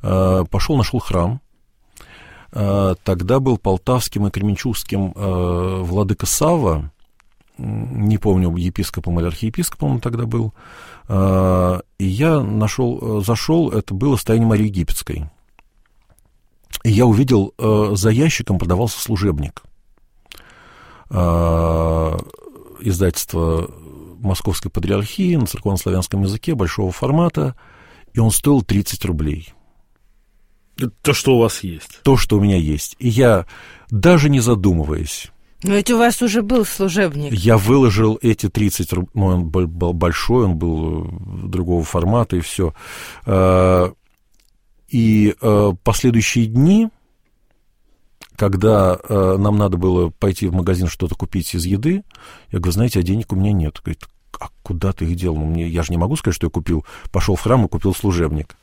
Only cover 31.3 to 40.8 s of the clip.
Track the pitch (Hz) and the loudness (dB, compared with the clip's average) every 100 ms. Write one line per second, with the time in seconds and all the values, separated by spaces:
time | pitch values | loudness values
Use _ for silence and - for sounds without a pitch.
31.3 | 123 113 - 92 80 - - - 131 - | 4 4 0 -10 -12 -16 -2 4 4 4
32.3 | 104 101 92 78 76 - - 123 110 127 | 4 4 2 2 -2 -6 -4 -2 4 6
33.3 | 101 82 - - - - 107 160 175 147 | 4 0 -16 -20 -20 -6 2 6 6 6
34.3 | 139 117 113 95 85 73 76 - - - | 4 2 2 4 2 0 -4 -6 -10 -14
35.3 | - _ _ 196 202 202 233 233 233 240 | -20 _ _ -2 0 2 2 2 2 0
36.3 | 214 208 247 208 - 190 175 185 143 147 | 0 0 0 0 -2 -2 0 0 -2 -4
37.3 | 110 98 113 98 139 127 101 110 107 120 | 0 4 4 6 4 4 4 2 2 0
38.3 | 110 101 - 104 - 90 87 90 - 95 | 0 -2 0 -2 -2 -4 -4 -4 0 0
39.3 | 90 82 92 87 82 85 85 87 80 - | 0 0 -2 -2 -2 -4 0 0 0 0
40.3 | 123 104 82 85 80 | 2 2 0 -2 -2